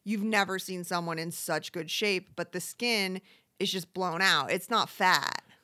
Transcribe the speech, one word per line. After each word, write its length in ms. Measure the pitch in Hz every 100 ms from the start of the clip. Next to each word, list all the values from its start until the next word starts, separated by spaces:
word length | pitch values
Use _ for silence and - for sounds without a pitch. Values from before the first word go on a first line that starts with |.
| 196
you've 180 | 214
never 340 | 214 214 190 190
seen 280 | - 185 175
someone 340 | 175 170 160
in 120 | 165
such 420 | 165 - 156 -
good 180 | 175 160
shape, 380 | - 208 190 185 -
but 160 | 175
the 80 | 180
skin 580 | - - 240 226 190 185 - - _ _
is 100 | 202
just 240 | 190 170
blown 280 | 180 180 165
out. 300 | 190 165 135
It's 160 | 185 -
not 200 | 226 165
fat. 520 | - 185 160 - - - -